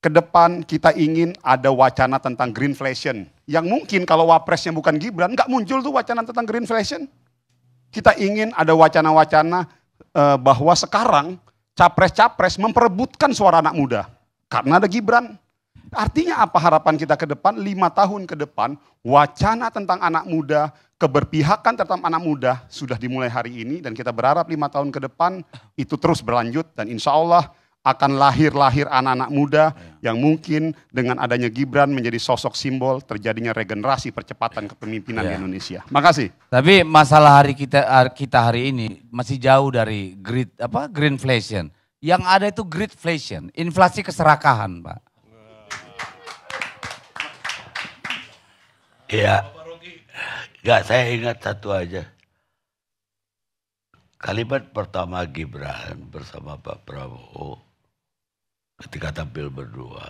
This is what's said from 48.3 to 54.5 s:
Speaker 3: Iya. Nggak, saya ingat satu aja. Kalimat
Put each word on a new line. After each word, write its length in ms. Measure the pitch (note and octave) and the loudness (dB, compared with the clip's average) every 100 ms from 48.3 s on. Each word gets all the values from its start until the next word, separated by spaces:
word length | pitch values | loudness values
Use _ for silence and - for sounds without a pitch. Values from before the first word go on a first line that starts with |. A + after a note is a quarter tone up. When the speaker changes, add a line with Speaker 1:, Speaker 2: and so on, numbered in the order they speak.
| _ _ _ _ _ _ _ _ | _ _ _ _ _ _ _ _
Speaker 3:
Iya. 320 | G#2+ G#2 F#2+ - - - - F3 - _ - - - - _ | -2 2 0 -2 -16 -20 -20 -20 -20 _ -16 -14 -14 -16 _
Nggak, 180 | A2+ A2+ - | 2 2 4
saya 160 | A#2+ A#2+ | 0 0
ingat 260 | A#2+ A#2+ A2+ | -4 -6 -8
satu 260 | - G2+ G2+ | -8 -10 -6
aja. 380 | F#2+ F2 F#2 D2+ _ _ _ _ _ _ _ _ _ _ _ _ _ _ _ _ _ _ _ _ _ | -6 -6 -10 -14 _ _ _ _ _ _ _ _ _ _ _ _ _ _ _ _ _ _ _ _ _
Kalimat 560 | - G#2+ A2+ | -8 -8 -4